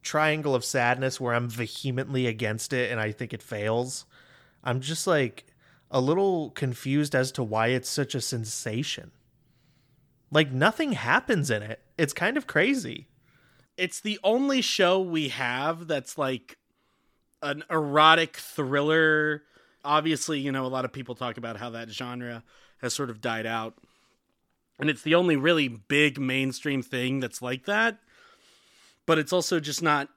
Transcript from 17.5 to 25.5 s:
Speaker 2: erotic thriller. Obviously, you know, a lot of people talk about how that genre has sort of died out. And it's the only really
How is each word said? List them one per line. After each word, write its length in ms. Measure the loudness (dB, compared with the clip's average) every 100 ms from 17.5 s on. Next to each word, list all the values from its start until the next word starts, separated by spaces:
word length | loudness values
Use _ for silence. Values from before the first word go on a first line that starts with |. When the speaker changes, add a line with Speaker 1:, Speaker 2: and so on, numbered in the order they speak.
| -6 -2
Speaker 2:
erotic 680 | -2 2 8 8 8 4 -6
thriller. 1040 | -10 -4 0 2 4 4 6 4 2 -4 _ _ _ _
Obviously, 560 | 0 2 2 -2 -2 -4
you 120 | -2
know, 140 | -2 -2
a 20 |
lot 180 | -4 -4
of 80 |
people 220 | -8 -12 -8
talk 220 | -8 -8
about 200 | -10 -8
how 140 | -10
that 180 | -10 -12
genre 540 | -10 -10 -8 -10 -12 -16 _ _ _
has 120 | -6
sort 160 | -4 -6
of 100 | -4
died 240 | -4 -4 -2
out. 300 | -4 -6 -12 _ _ _ _ _ _ _ _ _ _
And 100 | -4
it's 120 | -4
the 140 | 2 4
only 200 | 4 4
really 320 | 4